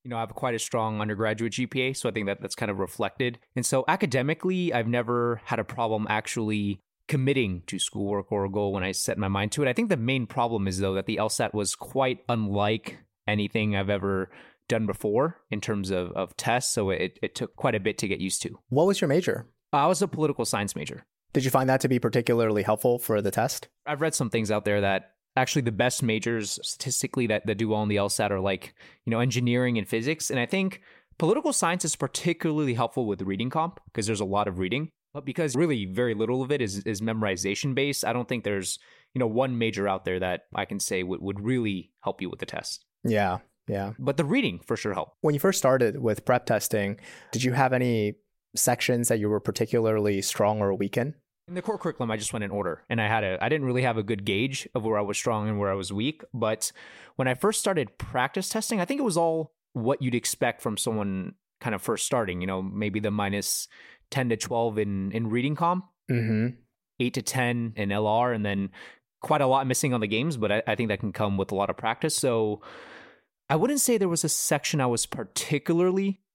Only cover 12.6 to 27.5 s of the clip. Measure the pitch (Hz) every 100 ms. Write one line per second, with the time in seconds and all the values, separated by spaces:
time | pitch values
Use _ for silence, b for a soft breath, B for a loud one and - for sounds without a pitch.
12.6 | 104 110 - - _ _ - 104 101 113
13.6 | 107 98 98 101 98 95 95 B B B
14.6 | - 113 107 98 107 107 151 - _ 104
15.6 | - 104 92 92 90 90 92 - - 123
16.6 | - - 98 85 92 - - - 120 -
17.6 | 139 110 101 - 101 90 92 - - -
18.6 | _ 127 185 196 165 151 175 113 - _
19.6 | _ 143 156 185 202 - 151 - 113 107
20.6 | 101 - 76 - - _ _ 143 131 135
21.6 | 131 131 131 123 120 120 117 117 113 104
22.6 | 95 107 127 120 - 107 101 101 117 -
23.6 | - _ 139 147 160 - 120 117 104 107
24.6 | 104 104 98 95 - _ _ - 131 156
25.6 | 120 101 123 - 117 110 117 117 101 -
26.6 | - - 135 - 131 - 117 107 -